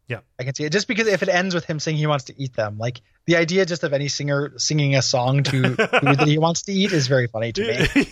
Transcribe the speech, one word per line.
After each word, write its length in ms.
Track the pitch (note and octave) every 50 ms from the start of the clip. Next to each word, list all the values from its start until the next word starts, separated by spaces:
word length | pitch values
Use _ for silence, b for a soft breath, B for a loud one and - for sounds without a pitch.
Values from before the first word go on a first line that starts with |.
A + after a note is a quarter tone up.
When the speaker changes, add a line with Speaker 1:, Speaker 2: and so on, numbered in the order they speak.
| _
Speaker 1:
Yeah. 120 | - A#2+ A2 - _ _ -
Speaker 2:
I 40 | B2+
can 120 | C3+ C3
see 80 | - D3+
it. 80 | D3+
Just 160 | D3+ G#3 G3+
because 200 | - B3 G3 A3+
if 140 | A3 G3 E3+ G3
it 60 | F#3
ends 240 | F3 F3 F#3 F#3+ F3
with 120 | E3+ -
him 140 | - E3 D3+
saying 180 | - E3 D#3
he 100 | D3+ D3+
wants 180 | D3+ D3 C#3 -
to 160 | - - -
eat 120 | C#3 C3 -
them, 240 | - G#2+ G#2 G#2
like, 240 | G#2 A2+ B2+ C3 - _ _ _ _ -
the 80 | E3 E3+
idea 300 | E3 E3+ D#3+ F3+ F#3+ F#3+
just 180 | E3 F3 - -
of 100 | D#3 C#3
any 140 | C3+ C#3+
singer 460 | C#3 - - C#3+ C#3+ C#3+ C#3 D3 C#3+ C3
singing 380 | - - - D3+ D#3 C#3+ C#3 C#3
a 60 | C3+
song 420 | B2+ - - B2+ A#2+ B2+ C3+ C#3+ C3+
to 180 | C#3 C#3 C3
Speaker 1:
<laughs> 140 | B2+ B2+ B2
Speaker 2:
food 20 |
that 460 | - A3 - - - C#3+ D3 C#3+ C3+ D3+
he 100 | D3+ D3
wants 260 | D#3 D#3+ E3 E3+ - -
to 80 | -
eat 200 | G3 F#3+ G3 G3+ F#3+
is 140 | D#3 C3
very 200 | B2 C#3 B2+ B2
funny 240 | A#2 - A2 A2+ A#2
to 100 | A2+ G3
me. 260 | A3 A#3 - - D3+ - - C#4 G#3 -